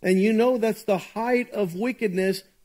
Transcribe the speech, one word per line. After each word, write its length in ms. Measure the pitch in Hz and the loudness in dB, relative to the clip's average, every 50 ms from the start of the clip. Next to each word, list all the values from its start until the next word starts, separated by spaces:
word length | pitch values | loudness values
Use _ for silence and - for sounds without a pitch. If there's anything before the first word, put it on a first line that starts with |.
And 180 | - 185 185 190 | 0 2 2 4
you 120 | 196 220 | 4 4
know 260 | 220 214 240 254 254 233 | 4 4 2 2 2 0
that's 260 | 220 220 - - - | 0 -2 -2 -4 -2
the 140 | - 196 170 - - - | -2 -2 -2 -2 -8 -8
height 380 | 208 226 247 247 247 240 - | -6 -2 0 0 0 -2 -2
of 220 | - 214 202 170 170 | -4 -4 -4 -4 -4
wickedness 680 | 180 226 247 240 - 233 202 175 185 190 190 190 190 - _ _ _ | -4 -4 -4 -4 -2 -4 -2 -2 0 0 0 -2 -4 -6 _ _ _